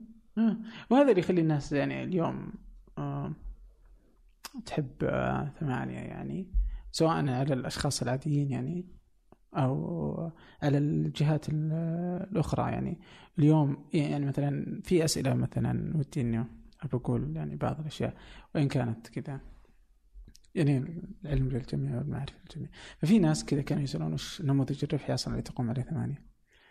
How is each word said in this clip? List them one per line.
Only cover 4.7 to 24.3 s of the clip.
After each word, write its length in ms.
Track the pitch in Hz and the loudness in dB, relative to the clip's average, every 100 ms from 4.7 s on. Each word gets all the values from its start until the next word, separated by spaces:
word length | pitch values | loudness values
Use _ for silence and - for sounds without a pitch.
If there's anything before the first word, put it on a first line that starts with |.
| - 131 - | -4 -4 -4
آه، 500 | 135 127 123 131 143 - | -2 0 0 0 -4 -4
ثمانية، 380 | 147 127 127 123 | -4 -2 -4 -6
يعني، 480 | 123 - 135 160 185 - - - - | -8 -8 -6 -6 -2 0 0 -4 -10
سواء 200 | - 160 | 2 2
على 440 | 165 147 127 139 | 4 2 2 0
الأشخاص 480 | 131 - - 147 - | 0 -2 -2 -2 0
العاديين، 480 | 117 131 151 143 143 | 0 -2 0 0 2
يعني، 360 | 127 131 175 180 - _ _ _ - _ | -2 -4 -6 -8 -16 _ _ _ -20 _
أو 800 | 175 131 147 165 170 147 151 165 - - - | 0 0 0 -2 -2 -2 -4 -6 -10 -20 -2
على 160 | 147 143 | 2 2
الجهات 680 | 147 160 156 139 147 156 - | 2 2 0 2 2 2 0
ال-، 800 | 151 156 160 165 165 180 180 190 | -2 0 0 -2 -2 -2 -4 -2
الأخرى، 400 | 180 147 - 123 | -2 0 0 0
يعني. 260 | 120 131 170 - - - - | 0 -2 -4 -10 -20 -8 4
اليوم، 460 | 147 156 143 139 - | 6 8 4 0 -2
يعني، 340 | 165 147 147 139 | 0 2 0 0
مثلًا 540 | 139 143 139 - - | 0 0 0 -4 -8
في 200 | - 180 | 2 4
أسئلة 300 | 156 - 131 | 4 2 2
مثلًا 640 | 123 123 - 120 120 104 156 | 2 0 0 0 0 0 -2
ودي 240 | 135 - | -2 -2
إنه 260 | 120 113 117 - - - | 0 0 -2 -8 -20 -12
أبى 140 | 139 123 | -4 -2
أقول، 400 | 131 120 139 160 | 0 0 -2 -4
يعني، 200 | 147 147 | -6 -2
بعض 240 | 143 135 | -2 -2
الأشياء، 340 | 156 - 117 - - - - | -8 -4 -4 -4 -16 -20 -6
وإن 140 | 175 139 | 0 2
كانت 400 | 135 120 113 - | 2 0 -2 -6
كذا، 320 | - 123 139 - - - - _ _ _ - - - - | -10 -8 -10 -12 -20 -20 -20 _ _ _ -20 -20 -20 -8
يعني، 480 | - 143 135 151 170 - - | 0 2 2 0 -8 -12 -12
العلم 240 | 147 135 131 | -2 0 0
للجميع 500 | 127 - 143 139 131 | -2 -2 -4 -2 -2
والمعرفة 360 | 147 143 139 - | -4 -4 -6 -12
للجميع. 240 | - 151 127 - - - | -16 -12 -12 -12 -20 -4
ففي 200 | 156 220 | 4 6
ناس 260 | - 156 | 6 2
كذا 180 | - 143 | 0 -2
كانوا 200 | 143 151 | 0 -2
يسألون: 300 | 135 160 156 | 0 -2 -2
"وش 300 | 156 - | -4 -6